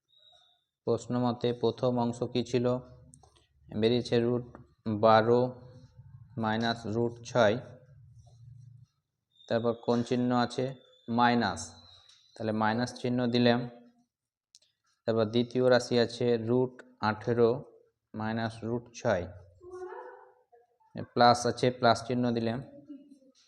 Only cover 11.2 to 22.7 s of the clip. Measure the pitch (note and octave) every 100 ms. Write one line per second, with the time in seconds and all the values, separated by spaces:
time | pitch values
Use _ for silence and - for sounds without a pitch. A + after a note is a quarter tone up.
11.2 | A#2+ A#2+ G#2 E2+ - - - _ _ _
12.2 | _ - A2 G#2+ G#2+ A2+ B2 - B2+ B2
13.2 | B2 A#2+ A#2+ A#2+ C3 - - _ _ _
14.2 | _ _ _ - _ _ _ _ - A2+
15.2 | G#2+ A#2+ A#2+ B2+ B2+ B2 - A#2+ A#2 -
16.2 | B2 A#2 A2 B2 B2+ - - - G#2+ G#2+
17.2 | - A#2 A#2 B2+ - - _ _ _ G#2+
18.2 | G#2+ A2+ A2+ - A2 A#2+ A#2 - B2 F#2
19.2 | F2+ - - _ - - - - - -
20.2 | - _ _ _ _ _ _ A#2 - -
21.2 | A#2+ A#2 A#2+ - B2+ B2 A#2+ A2+ - B2
22.2 | B2 A#2 A2+ B2 -